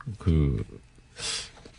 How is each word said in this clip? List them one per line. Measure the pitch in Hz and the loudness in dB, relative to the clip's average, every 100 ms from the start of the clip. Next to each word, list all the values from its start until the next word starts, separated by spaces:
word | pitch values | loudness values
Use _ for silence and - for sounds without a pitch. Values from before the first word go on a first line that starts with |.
| - 101 | -10 -2
그, | - 80 71 57 - 52 - - - - - - - - - | 2 4 4 0 -4 -12 -20 -20 -20 -12 -8 -8 -10 -16 -20